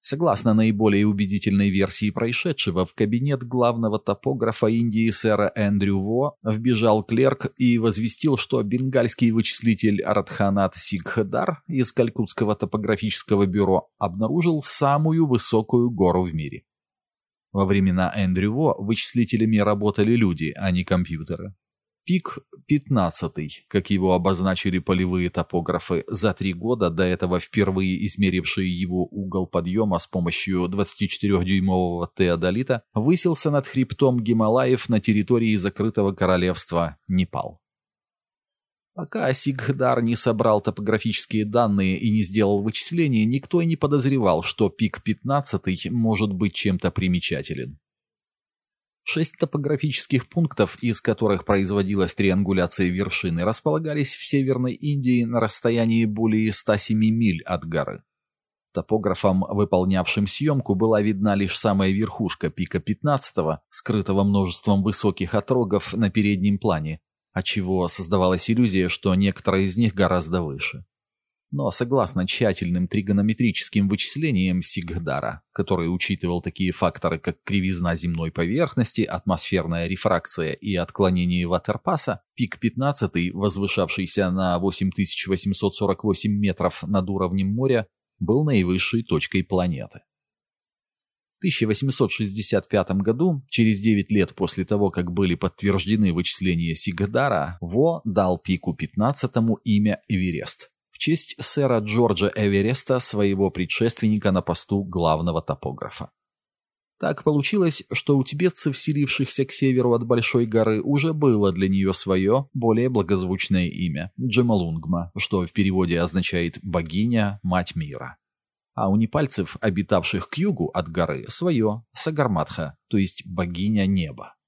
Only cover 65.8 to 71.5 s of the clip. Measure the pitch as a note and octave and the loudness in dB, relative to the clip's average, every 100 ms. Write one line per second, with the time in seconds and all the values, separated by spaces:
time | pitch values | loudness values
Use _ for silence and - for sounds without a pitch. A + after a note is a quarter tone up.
65.8 | - - G#2 A2 G#2 G2 G2+ G2+ G#2+ E2 | -2 0 0 2 0 2 0 0 0 0
66.8 | D#2 D#2+ _ _ _ - - G#2+ F#2 F#2+ | -2 -10 _ _ _ -6 -4 -4 -2 0
67.8 | F2 - E2+ G2 F#2 F#2 - A2+ A#2+ F#2+ | 0 -2 0 2 2 2 2 2 2 2
68.8 | F2+ - G2+ F#2 G2 - - F#2+ G2 F#2+ | 0 0 0 2 2 0 0 0 0 2
69.8 | A2+ F#2+ F#2 F2+ E2 F2+ D#2+ C2+ - - | 0 2 2 2 0 -2 -2 -6 -8 -8
70.8 | - _ _ _ _ _ _ | -18 _ _ _ _ _ _